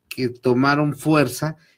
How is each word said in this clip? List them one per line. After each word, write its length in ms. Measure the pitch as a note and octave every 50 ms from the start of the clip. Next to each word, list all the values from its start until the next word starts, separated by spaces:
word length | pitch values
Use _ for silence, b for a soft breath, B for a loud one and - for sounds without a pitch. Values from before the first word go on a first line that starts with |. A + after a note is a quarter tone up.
| _ _
que 200 | - C3 B2+ A#2+
tomaron 680 | B2 - - B2+ B2 B2+ C3+ C#3 C#3+ D3 D3+ D3 C#3 -
fuerza, 580 | - D#3 D#3+ D3+ C3+ B2 - - D3+ D#3 D#3+ b b b b